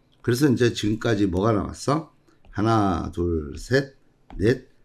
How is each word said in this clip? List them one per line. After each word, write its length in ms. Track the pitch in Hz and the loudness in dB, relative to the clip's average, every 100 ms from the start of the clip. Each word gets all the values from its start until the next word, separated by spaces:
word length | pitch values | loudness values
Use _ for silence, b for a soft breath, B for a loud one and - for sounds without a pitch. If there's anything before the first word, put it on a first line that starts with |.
| _ _ | _ _
그래서 280 | - 120 147 | -2 2 2
이제 220 | 110 120 | 4 2
지금까지 540 | - 104 107 117 101 98 | 0 -4 -2 0 2 2
뭐가 260 | 90 110 | 2 0
나왔어? 600 | 104 73 73 - 151 160 _ _ b - | 0 -4 -6 -2 -2 -4 _ _ b -12
하나, 600 | - 110 113 98 80 80 | -2 2 2 2 -2 -4
둘, 440 | 87 87 80 73 - | -4 -2 -2 -6 -12
셋, 400 | - 135 139 - _ _ _ 85 | 0 0 0 -14 _ _ _ 0
넷, 300 | 104 - - _ | 0 0 -4 _